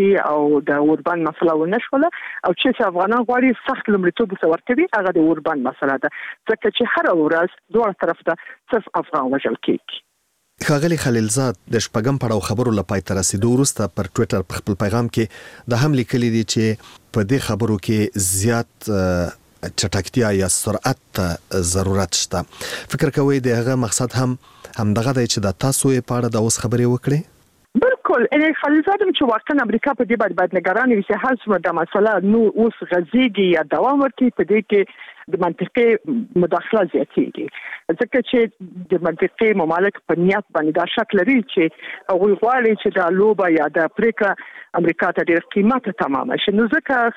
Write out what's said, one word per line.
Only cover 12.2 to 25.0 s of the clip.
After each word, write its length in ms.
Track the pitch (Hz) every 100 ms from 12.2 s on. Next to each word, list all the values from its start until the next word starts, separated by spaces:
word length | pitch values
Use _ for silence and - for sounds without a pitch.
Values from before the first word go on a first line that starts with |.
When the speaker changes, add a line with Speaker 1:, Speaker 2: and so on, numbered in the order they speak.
Speaker 2:
پړاو 240 | 117 107 -
خبرو 240 | 110 123 104
له 60 | -
پای 100 | 98 -
ته 80 | 95
رسیدو 320 | 87 98 117
وروسته 400 | 127 135 - 101 -
پر 100 | 92
ټویټر 320 | - 110 101 -
په 80 | -
خپل 180 | - 98
پیغام 300 | 104 117 117 -
کې 540 | 110 - - - -
د 80 | 117
هم 160 | 151 135
لیکلي 320 | 113 127 120 113
دي 40 | 110
چې 120 | 117 110 107 - - _ 113
په 100 | 101
دې 80 | 135 -
خبرو 280 | 101 110 104
کې 400 | - 110 104 101 92
زیات، 420 | 95 113 117 117 - -
اه، 420 | 101 92 90 85 - _ - -
چټکتیا 600 | - 101 101 - 123 110 98
یا 80 | 92 -
سرعت 440 | 110 101 - 135 _ -
ته 440 | 90 80 - 95 85
ضرورت 480 | 92 95 98 95 -
شته. 200 | - 87 - - - - -
فکر 200 | 135 151 147
کوئ 220 | 143 139 123
د 120 | 117
هغه 200 | 120 131 117
مقصد 340 | - 123 120
هم 100 | 127 127 - - - -
همدغه 340 | 104 104